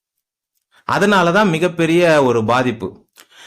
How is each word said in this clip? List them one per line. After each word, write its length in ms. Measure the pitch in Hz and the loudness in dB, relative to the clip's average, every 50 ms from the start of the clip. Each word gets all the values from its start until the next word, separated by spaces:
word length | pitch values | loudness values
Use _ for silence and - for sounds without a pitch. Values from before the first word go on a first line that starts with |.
| _ _ _ _ _ _ _ _ _ _ _ _ _ _ _ _ _ - | _ _ _ _ _ _ _ _ _ _ _ _ _ _ _ _ _ -6
அதனாலதான் 580 | 120 151 190 208 208 190 170 170 170 202 220 196 | -4 -2 0 0 2 2 2 2 2 0 0 0
மிகப்பெரிய 760 | 160 160 170 180 170 165 165 160 165 175 175 165 156 151 139 | 0 -2 -2 -4 -2 -2 -2 0 2 2 2 4 4 4 2
ஒரு 220 | 127 117 117 110 | 2 0 0 0
பாதிப்பு. 640 | 107 120 127 127 123 107 110 - 90 - - _ _ _ - - _ _ - - | 0 0 0 -2 -2 -4 -6 -8 -12 -12 -16 _ _ _ -20 -20 _ _ -20 -20